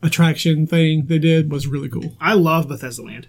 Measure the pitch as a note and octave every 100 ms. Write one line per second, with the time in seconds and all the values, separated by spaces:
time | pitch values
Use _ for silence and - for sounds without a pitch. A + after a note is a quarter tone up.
0 | D#3+ - E3 D3+ E3 D#3 D#3 E3+ D#3+ D#3
1 | C#3+ D#3+ E3 D#3+ D3+ C#3+ C#3 C#3 C#3+ -
2 | D#3+ - D#3+ G#3+ E3 E3 C#3 C3 B2+ A#2
3 | A#2 A2